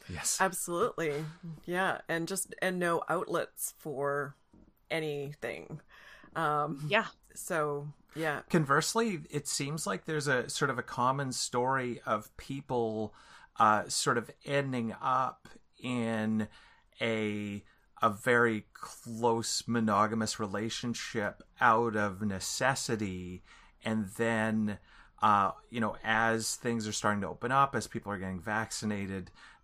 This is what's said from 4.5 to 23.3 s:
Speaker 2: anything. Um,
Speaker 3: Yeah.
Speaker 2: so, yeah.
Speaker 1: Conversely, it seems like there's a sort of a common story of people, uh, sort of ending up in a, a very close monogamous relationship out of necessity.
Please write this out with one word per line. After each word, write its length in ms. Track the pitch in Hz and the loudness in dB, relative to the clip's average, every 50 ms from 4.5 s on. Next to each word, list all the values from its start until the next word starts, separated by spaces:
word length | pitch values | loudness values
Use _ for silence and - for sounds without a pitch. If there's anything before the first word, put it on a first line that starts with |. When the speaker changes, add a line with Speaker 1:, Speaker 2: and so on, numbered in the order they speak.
| _ - - _ _ _ _ - | _ -20 -20 _ _ _ _ -4
Speaker 2:
anything. 920 | - 165 156 151 147 143 143 143 151 - - 120 82 78 - - 160 147 - - - - - - - - - - - | -4 -2 -2 -2 -4 -4 -6 -8 -8 -8 -8 -8 -6 -8 -10 -12 -12 -14 -14 -16 -20 -20 -20 -20 -20 -20 -18 -10 -4
Um, 500 | - 160 151 151 147 147 147 170 - 151 151 | -2 0 0 2 0 0 -2 -4 -4 -2 2
Speaker 3:
Yeah. 160 | 196 220 220 - - _ _ - - | 2 2 2 0 -6 _ _ -20 -16
Speaker 2:
so, 540 | - - - 180 160 151 147 143 143 147 151 143 _ _ _ - | -12 -8 -4 -2 0 0 0 -2 -4 -6 -8 -12 _ _ _ -8
yeah. 260 | 151 160 156 143 120 - - | -4 -2 -2 -2 -4 -2 2
Speaker 1:
Conversely, 720 | - 170 156 135 139 151 156 - - 220 233 226 190 151 156 - | 2 4 6 6 4 4 4 2 0 0 0 0 0 -4 -6 -6
it 180 | - 147 - | -6 -6 -4
seems 380 | - - - 143 139 156 165 - | -4 -4 -4 -2 -4 -4 -4 -4
like 200 | 202 190 185 - | -4 -4 -4 -4
there's 220 | - 156 151 135 | -4 -2 0 2
a 220 | 147 135 123 117 - | 2 2 2 2 0
sort 220 | - - 147 135 | -2 0 0 0
of 80 | 127 120 | 0 -2
a 40 | 120 | -4
common 480 | - - - 120 127 131 139 139 131 | -4 0 2 2 2 2 2 0 -2
story 720 | 123 - - - - 123 123 127 135 135 127 123 117 - - | -2 -4 -4 -2 0 2 2 4 2 2 0 -2 -4 -4 -2
of 300 | 127 120 - 110 - _ | 0 0 0 -2 -6 _
people, 760 | - - - 135 139 143 - 131 120 117 110 107 110 110 107 - - - - - - - - - | -16 -10 -8 -8 -8 -6 -2 0 0 2 2 0 -2 -4 -4 -6 -12 -20 -20 -20 -20 -20 -8 0
uh, 260 | - 110 107 107 104 - | 4 6 6 6 4 2
sort 300 | - - - - 143 127 | 0 -2 -2 2 2 2
of 140 | 117 107 - - _ - | 2 0 -4 -12 _ -6
ending 500 | 151 143 143 139 135 127 123 113 113 104 - | -2 0 0 0 0 0 -2 -2 -2 -4 -4
up 460 | - 135 127 131 131 123 - - - - - - _ _ _ - | -2 0 2 2 2 0 -4 -8 -16 -20 -20 -20 _ _ _ -10
in 680 | - 127 123 123 117 113 113 110 110 110 110 107 107 104 - - - - - _ _ _ _ - | -6 -4 -2 0 0 0 0 0 0 2 2 0 0 -2 -6 -18 -20 -20 -20 _ _ _ _ -4
a, 600 | 123 117 113 110 107 107 104 104 104 104 101 104 - - _ _ _ _ - - | -2 0 0 0 0 -2 -2 -2 -4 -6 -8 -8 -10 -14 _ _ _ _ -6 0
a 80 | - 117 | 0 0
very 560 | 104 98 - 131 123 120 120 117 110 107 - _ - | 0 2 2 4 6 6 6 6 4 0 -4 _ -16
close 880 | - - - - - - 120 113 110 117 120 117 117 110 - - - - | -16 -14 -14 -14 -14 -12 -10 -4 2 4 4 4 4 2 -2 -2 -4 -2
monogamous 720 | - 117 117 113 107 104 101 107 107 110 113 110 107 - - | 0 2 2 4 4 6 6 4 4 2 0 -2 -2 -2 -4
relationship 1040 | 110 101 95 101 110 113 - - - 120 117 - - - - 220 202 202 - - - _ _ - | -4 -4 -2 -2 -4 -4 -4 -4 -4 -4 -4 -4 -6 -4 -2 -2 -2 -2 -2 -6 -16 _ _ 2
out 340 | 127 120 113 113 120 117 107 | 6 6 6 6 4 2 2
of 260 | 107 104 101 92 92 | 2 0 0 -2 -2
necessity. 1200 | 107 104 98 92 - - - - 131 127 135 - - - 123 107 107 98 92 90 90 90 | -4 -2 -2 -4 -4 -4 -2 2 2 2 2 2 0 -2 -2 0 0 -2 -4 -6 -8 -10